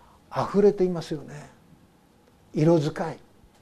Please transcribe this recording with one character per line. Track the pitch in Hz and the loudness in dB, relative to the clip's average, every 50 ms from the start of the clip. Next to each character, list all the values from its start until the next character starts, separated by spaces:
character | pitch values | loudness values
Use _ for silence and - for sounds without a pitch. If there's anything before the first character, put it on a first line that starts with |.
| _ _ _ _ _ _ - | _ _ _ _ _ _ -6
溢 | 135 127 - - 196 202 | -6 -4 -2 2 4 4
れ | 202 196 | 4 4
て | 202 185 | 4 0
い | 185 | -2
ま | 180 165 156 | -2 -4 -6
す | - 165 | -8 -10
よ | 147 131 | -10 -10
ね。 | 131 147 147 - - - _ _ _ - _ _ _ _ _ _ _ _ _ _ _ _ _ _ _ - | -12 -16 -16 -18 -20 -20 _ _ _ -20 _ _ _ _ _ _ _ _ _ _ _ _ _ _ _ -2
色 | 175 151 160 175 165 | 2 4 4 4 4
使 | 139 156 - - 180 160 | 2 0 -4 -6 -8 -8
い。 | - - - _ _ _ _ _ _ _ | -10 -12 -18 _ _ _ _ _ _ _